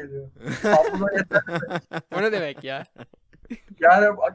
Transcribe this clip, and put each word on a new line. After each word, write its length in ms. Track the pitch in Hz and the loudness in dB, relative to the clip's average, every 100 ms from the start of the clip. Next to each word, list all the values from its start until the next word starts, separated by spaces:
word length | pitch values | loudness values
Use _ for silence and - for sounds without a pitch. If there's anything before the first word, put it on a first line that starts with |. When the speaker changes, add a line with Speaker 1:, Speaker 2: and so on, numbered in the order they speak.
Speaker 1:
geliyor. 280 | 143 139 135 - 117 | -10 -14 -16 -14 -10
Speaker 2:
<laughs> 160 | - | -4
Speaker 1:
Abdullah 500 | 214 208 262 262 196 | 4 4 4 0 -2
yeter. 280 | 196 190 - - 170 170 175 - 160 - 180 | -2 0 -2 -2 -8 -6 -8 -8 -12 -8 -4
Speaker 2:
O 60 | |
ne 100 | 214 | -2
demek 320 | 208 156 139 | -2 -6 -8
ya? 200 | 135 135 - - 120 _ _ _ - 233 _ 202 | -10 -10 -12 -20 -20 _ _ _ -18 -20 _ 2
Speaker 1:
Yani 360 | 165 190 208 202 175 | 6 6 4 2 -4